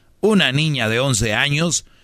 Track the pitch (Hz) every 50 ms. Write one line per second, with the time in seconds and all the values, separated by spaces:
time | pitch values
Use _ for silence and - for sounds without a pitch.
0 | _ _ _ _ - 208 220 190 156 131 127 143 160 156 147 131 113 107 110 117
1 | 131 139 127 104 117 110 104 113 135 143 143 147 165 175 147 - - - _ _